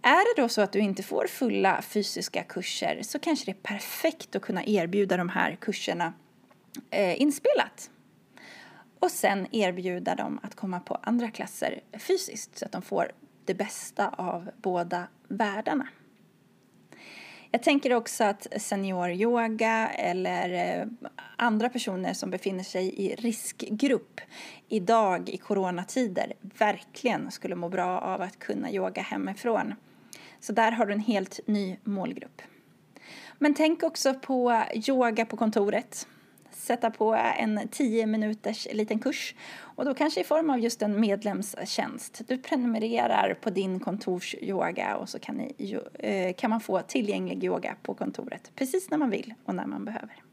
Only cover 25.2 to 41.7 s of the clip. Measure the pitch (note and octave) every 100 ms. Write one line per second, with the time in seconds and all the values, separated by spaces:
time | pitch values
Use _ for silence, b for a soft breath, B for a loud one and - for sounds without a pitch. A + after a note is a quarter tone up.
25.2 | F3+ F#3 - G3 F#3 F3 F#3+ C4 A#3+ F3
26.2 | - - G3 - G#3+ - - - B3 F3+
27.2 | D#3+ - F#3 F3 F3 F#3 F3+ F3+ F#3 F#3
28.2 | F#3 - - G#3 - G3+ F#3+ F#3+ G3+ G#3
29.2 | G3 G#3 A#3+ A3 G3+ G#3 B B B B
30.2 | B B - A3 A3+ A#3 G#3 G3+ G#3+ G3+
31.2 | F#3+ - - G#3 F#3+ F#3 - G3+ - -
32.2 | - - - b b _ _ B B B
33.2 | B B D4 D4 D#4 E4 D#4+ D#4+ C4+ C4
34.2 | - B3+ B3 A3+ - A3+ A3 C4 A#3+ A3
35.2 | A3+ G#3 A3 G#3+ G3+ G#3 - - - B
36.2 | B B - - - A#3+ A3+ A3 A3 A3
37.2 | A#3 - A3 G#3 A3 - C4+ A3+ A3 A3
38.2 | G#3+ G#3+ - A3 - G#3+ G#3+ A3 B3+ -
39.2 | - B B B B - C#4 B3+ D#4 E4+
40.2 | E4+ D4+ D#4+ B3+ A#3+ - G#3+ G#3 A3 G3+
41.2 | G#3 F#3+ G#3 - -